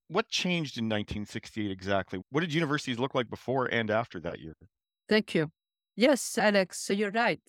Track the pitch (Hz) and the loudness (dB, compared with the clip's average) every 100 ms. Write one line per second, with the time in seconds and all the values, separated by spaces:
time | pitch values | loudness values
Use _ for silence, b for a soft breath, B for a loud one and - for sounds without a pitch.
0 | - 170 220 - 180 175 143 120 113 107 | -4 -2 0 -2 0 0 -2 -4 -2 -2
1 | 101 107 104 113 - 113 104 95 92 98 | -2 -6 -8 -10 -8 -6 -4 -4 0 0
2 | 92 95 - 143 175 147 151 147 - 117 | 0 -6 -4 -2 0 0 0 0 -2 -2
3 | 127 131 113 - - 131 123 113 110 107 | 0 0 -2 -6 -4 -2 0 0 2 0
4 | 123 92 82 - 80 - - _ _ _ | -2 -6 -8 -8 -12 -16 -20 _ _ _
5 | - 214 - 170 156 - _ _ _ - | 0 0 2 0 -2 -6 _ _ _ 4
6 | 254 269 - - 208 202 185 - - 196 | 4 4 0 2 4 4 2 -2 -2 0
7 | 208 220 233 160 | 0 2 0 0